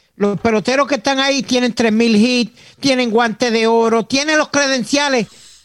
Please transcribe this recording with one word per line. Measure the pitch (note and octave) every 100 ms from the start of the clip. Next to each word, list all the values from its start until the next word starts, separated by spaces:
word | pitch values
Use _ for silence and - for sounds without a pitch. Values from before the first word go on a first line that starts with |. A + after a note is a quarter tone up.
| _ -
los | G3+ G3
peloteros | A#3 G#3+ G#3 C#4 C4
que | C4
están | C#4 C4+
ahí | C#4 C#4
tienen | - B3 B3
tres | - A#3
mil | A3 A#3
hits, | G#3 B3 B3 A#3 - - _
tienen | C#4 C4 A#3+
guante | A3 A#3 - B3
de | A3+ A3+
oro, | A3+ A3+ A3+
tienen | - C4+ D4+ D#4
los | C#4+
credenciales | C#4+ C#4 C4 - C#4+ C#4+ B3+ F#3+ - - -